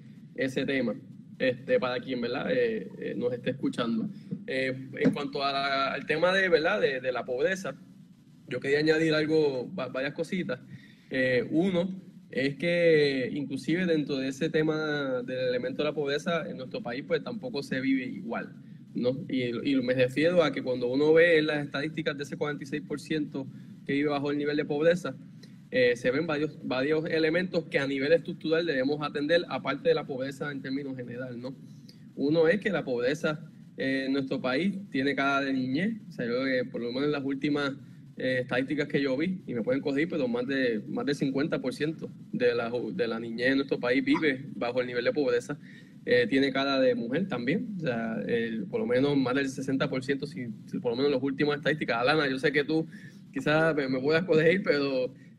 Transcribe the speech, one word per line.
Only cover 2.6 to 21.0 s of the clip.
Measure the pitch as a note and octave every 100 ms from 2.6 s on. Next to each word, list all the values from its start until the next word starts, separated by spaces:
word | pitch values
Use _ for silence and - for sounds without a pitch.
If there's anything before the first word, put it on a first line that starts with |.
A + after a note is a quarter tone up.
| A#2+ A2 F#2 -
eh, | - -
nos | A#2+
esté | B2 -
escuchando. | - D3 C3 A#2 A2+ - - - - -
Eh, | C3 C3 C3 - -
en | C#3
cuanto | D3 C#3 C#3+
a | C#3
la, | C#3 C#3 C3+ C3+
al | C#3 -
tema | D#3 F3
de, | F#3+ F#3+
¿verdad?, | D#3+ E3 G#3
de, | D#3+ C3
de | B2+
la | B2
pobreza, | A#2 B2+ E3 F#3+ F#3+ C3+ - - - - - - -
yo | B2
quería | C3+ D3
añadir | D#3 D#3 D#3+
algo, | D#3 D3+ D#3 D3+ C3 A#2+
va-, | - B2+
varias | C3 C#3
cositas. | D3+ D#3+ F#3 D3 B2+ - - - - -
Eh, | C3+ B2+ B2 A2+
uno | D#3 G3 F3 F#3 - - - -
es | - C#3 C#3
que | E3+ F3 E3+ D#3 C#3+ C3+ B2
inclusive | D3 C#3 C3+ - E3 F3+
dentro | D#3+ C#3 C#3
de | C3
ese | C3 D#3+
tema | D#3 D#3 D#3 D#3 D3 C3+ B2+
del | B2 B2+ B2+
elemento | B2 B2+ C3
de | D3+
la |
pobreza, | D3 C#3+ D3 F3 E3+ C#3+
en | C3
nuestro | B2+ C#3
país, | A#2+ B2 D#3
pues, | D#3+
tampoco | B2+ A#2 B2+ C#3
se | C3+ C3+
vive | C3 C3+
igual, | B2 F#2 A2 A2 - - - - -
¿no? | A2+ B2 C3+ -
Y, | C3 B2 A#2 C#3+
y | C3+
me | B2
refiero | C3 B2+ C3 D#3+ F3+
a | D3+
que | C#3
cuando | C3 B2 B2
uno | C3